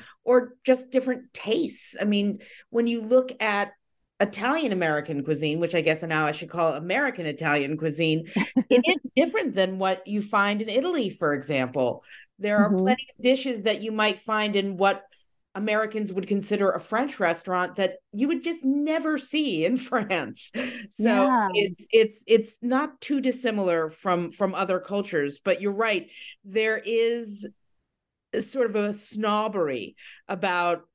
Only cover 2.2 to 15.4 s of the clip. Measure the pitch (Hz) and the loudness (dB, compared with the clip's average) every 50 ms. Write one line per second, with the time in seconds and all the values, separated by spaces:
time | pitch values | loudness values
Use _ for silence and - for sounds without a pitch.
2.2 | 202 208 202 - - - - - - _ - 233 233 233 233 233 220 220 254 254 | 2 0 -2 -4 -10 -18 -20 -20 -16 _ -2 0 0 0 0 -2 0 4 4 4
3.2 | 254 254 - - 220 214 202 202 202 196 - _ _ _ _ _ _ _ _ - | 4 2 -2 -4 -2 0 0 0 -2 -2 -6 _ _ _ _ _ _ _ _ -2
4.2 | 202 196 - 202 208 254 294 330 311 233 196 180 170 160 151 147 147 - 151 143 | -2 -2 0 -2 0 0 0 2 0 0 0 0 2 2 0 0 -2 -4 -4 -4
5.2 | 135 147 156 143 156 151 151 165 170 165 175 170 156 160 156 156 175 160 160 156 | -2 -2 -2 0 0 -2 0 0 0 0 0 2 2 2 0 0 -2 -2 0 2
6.2 | 156 147 151 - 175 160 - 170 165 160 135 147 160 175 190 262 294 269 - - | 2 0 -2 -4 -8 -8 -2 0 0 0 0 -2 -2 -2 -2 0 0 -2 -2 -4
7.2 | 165 151 147 - 160 151 147 147 143 139 156 156 160 160 147 151 170 160 156 160 | -6 -6 -6 -2 -2 0 0 0 0 -2 -2 -2 -2 -4 -2 0 0 2 0 0
8.2 | 165 170 - 196 202 - - 262 - - - 247 - 330 370 302 - 254 - 262 | -2 -2 -2 -2 -2 0 0 -2 2 4 4 4 6 4 0 0 -4 0 2 4
9.2 | 320 339 392 440 381 262 - 196 190 185 190 185 190 190 190 - - 196 208 208 | 4 4 2 0 -2 0 2 2 0 0 0 0 0 0 0 -2 -4 -4 -4 -4
10.2 | 208 208 220 208 202 202 208 214 220 214 202 254 269 359 339 294 226 185 - - | -2 0 2 2 2 2 0 -2 -2 0 0 0 2 2 0 0 -2 -2 -2 -2
11.2 | 170 151 143 135 117 - 151 135 127 123 127 143 127 120 - - - - - - | 0 0 0 0 -2 -2 0 0 0 0 0 0 0 0 -2 -4 -10 -18 -20 -20
12.2 | - _ _ - 196 208 208 208 202 214 202 185 185 196 254 254 - - - - | -20 _ _ -6 -2 2 4 4 4 4 4 2 4 2 2 0 -2 -8 -12 0
13.2 | - 254 262 262 262 277 240 208 190 220 202 - 208 220 214 220 214 214 190 185 | 2 2 2 2 0 -4 -4 -2 -2 -2 -2 -2 -4 -4 0 0 0 0 0 -2
14.2 | - - 214 214 214 214 202 202 196 196 190 175 196 196 196 196 - _ _ _ | -4 -4 -2 0 0 0 0 0 0 -2 0 2 2 2 2 0 -4 _ _ _
15.2 | _ _ _ _ | _ _ _ _